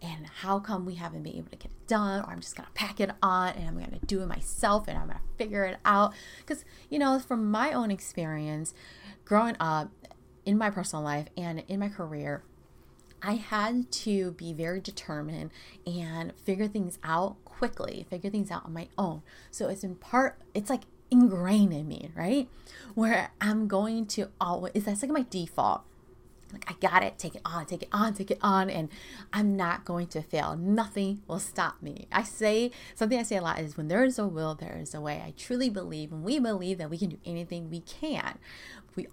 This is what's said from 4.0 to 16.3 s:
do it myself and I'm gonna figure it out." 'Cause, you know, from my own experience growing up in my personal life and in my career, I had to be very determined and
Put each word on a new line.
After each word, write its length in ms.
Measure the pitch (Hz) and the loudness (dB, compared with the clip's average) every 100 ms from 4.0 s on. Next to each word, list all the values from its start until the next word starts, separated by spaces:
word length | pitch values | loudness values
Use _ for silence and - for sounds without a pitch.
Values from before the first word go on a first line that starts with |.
do 200 | - 196 | -2 0
it 60 | 180 | 0
myself 600 | - - - 208 208 208 | -2 -2 2 4 4 2
and 100 | - | -2
I'm 80 | - | 0
gonna 160 | - - - | 0 -2 -2
figure 260 | 214 202 | -2 0
it 140 | 190 - - | -2 0 4
out." 260 | 202 208 - - - | 6 6 2 -16 -12
'Cause, 220 | - 294 - - - | -8 -8 -10 -20 -4
you 80 | 294 | 2
know, 200 | 269 262 | 4 4
from 320 | - 233 208 | 2 0 2
my 220 | 214 294 | 2 2
own 180 | 254 220 | 2 0
experience 840 | 196 - - 160 156 151 151 160 - - - - - | -2 -4 -4 -2 -2 -2 -4 -6 -10 -16 -20 -20 -12
growing 320 | - 208 233 - | 2 4 4 2
up 320 | 160 156 - - - - - - | 0 0 -2 -8 -20 -20 -20 -6
in 140 | - 214 | 2 4
my 100 | 214 | 4
personal 340 | 202 170 156 | 0 -2 -2
life 260 | 147 147 156 | -2 -2 -4
and 260 | - 170 160 | -6 -6 -6
in 200 | - 196 | -4 -2
my 80 | 202 | -2
career, 560 | 202 160 147 147 143 - - - - - - - - | -4 -6 -6 -6 -6 -10 -20 -20 -20 -20 -20 -20 -8
I 140 | 190 226 | -2 -2
had 540 | - 214 214 247 247 | 0 0 2 0 0
to 420 | - 220 196 180 | -4 0 0 0
be 200 | 165 170 | -4 -8
very 300 | 156 165 185 | -4 -2 -4
determined 680 | 190 - - 151 151 151 156 - - - 175 | -6 -10 -8 -8 -6 -6 -8 -12 -20 -12 -6
and 480 | 175 160 165 170 | -4 -4 -6 -6